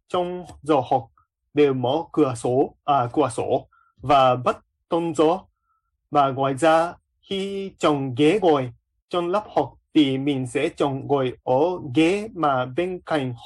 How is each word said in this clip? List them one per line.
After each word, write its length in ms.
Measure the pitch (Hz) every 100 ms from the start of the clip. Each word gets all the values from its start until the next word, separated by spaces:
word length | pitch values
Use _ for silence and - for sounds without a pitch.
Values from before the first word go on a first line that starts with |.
| _
trong 380 | 180 180 180 175 -
giờ 140 | 143 147 127
học 200 | 135 - _ _ _ _
đều 200 | 143 147
mở 280 | 131 123 147 165
cửa 220 | - 143 117
sổ, 380 | 127 127 151 -
à, 240 | - 139 120
cửa 160 | 156 131
sổ 400 | 117 98 131 - _ _ _
và 400 | 127 139 131 127
bắt 220 | 123 226 _ _ _
thông 240 | 170 170
gió. 260 | 156 156 185 - _ _ _ _ _ _
Và 180 | 147 139
ngoài 260 | 131 135
ra, 400 | 131 165 160 170 175 _ _
khi 520 | _ 196 196 196 196 -
chọn 360 | 170 147 135
ghế 240 | 123 151 208
ngồi 300 | 185 143 127 - _ _ _
trong 200 | 180 170
lớp 160 | 196 - -
học 180 | 135 - _
thì 240 | 165 139 131
mình 280 | 139 135 127
sẽ 220 | 135 156
chọn 380 | - 147 135 123
ngồi 300 | 143 127 -
ở 160 | - 127 165 180 151
ghế 340 | 123 165 202 214
mà 320 | 175 151 131 127
bên 340 | 127 180 180 -
cạnh 280 | 156 131 120